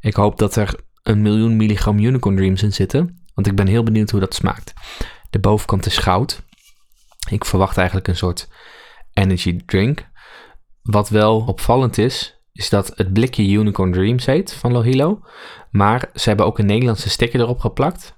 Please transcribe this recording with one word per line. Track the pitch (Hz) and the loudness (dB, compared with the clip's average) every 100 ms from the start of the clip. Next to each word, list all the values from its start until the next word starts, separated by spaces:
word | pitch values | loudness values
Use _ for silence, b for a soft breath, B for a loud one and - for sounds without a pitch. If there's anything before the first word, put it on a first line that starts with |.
Ik | 110 | -2
hoop | 104 104 104 | 2 2 2
dat | 104 - | 0 0
er | 101 - - _ | -2 -4 -10 _
een | - 104 | -2 2
miljoen | 107 107 113 110 | 2 2 2 2
milligram | 107 104 - 104 | 2 0 0 2
Unicorn | 110 131 123 98 | 2 2 0 2
Dreams | 95 95 | 2 2
in | 104 | 0
zitten, | 101 95 135 175 - - | 0 0 0 -2 -4 -16
want | - 101 | -2 -2
ik | |
ben | 98 98 | 2 2
heel | 113 | 2
benieuwd | 117 110 107 | 2 2 2
hoe | 113 | 0
dat | 95 | -2
smaakt. | - - - - - B B B B B | -2 -4 -4 -10 -18 B B B B B
De | 110 | -2
bovenkant | 95 104 - 98 101 | 2 0 0 -2 0
is | - | -2
goud. | - 92 131 - - _ _ _ _ _ _ _ - | 0 0 0 -6 -14 _ _ _ _ _ _ _ -6
Ik | 101 | -6
verwacht | - 92 95 - | 0 2 2 2
eigenlijk | 90 95 87 | 0 0 -2
een | 87 | -2
soort | 92 85 - B B B B B B | -2 -4 -10 B B B B B B
energy | - 95 90 - 87 - | 0 0 0 -2 -4 -2
drink. | 95 107 151 - B B B B B _ - | 0 0 -2 -8 B B B B B _ -14
Wat | - 107 104 | -2 0 2
wel | 107 107 110 | 2 4 2
opvallend | 113 92 - 120 127 - | 0 -4 0 2 2 2
is, | 117 - - _ _ | 0 0 -10 _ _
is | - - | -10 -2
dat | 104 95 | 0 -2
het | - 92 | -4 -2
blikje | 98 123 - 101 | 0 0 0 0
Unicorn | 101 107 95 95 | 2 0 0 0
Dreams | 90 98 123 123 | 2 0 0 0
heet | 139 196 | -2 -2
van | - 120 | -6 -2
Lohilo. | 123 113 131 147 208 B B B B B | 0 2 2 0 -2 B B B B B
Maar | 101 101 120 - | 2 2 2 -4
ze | - - | -4 0
hebben | 104 107 | 2 2
ook | 110 | 2
een | 104 | 0
Nederlandse | 104 123 107 101 | 2 0 0 -4
sticker | - 117 123 | -2 -2 0
erop | 117 123 | -2 0
geplakt. | 113 - 147 - - | -4 -2 -2 -2 -14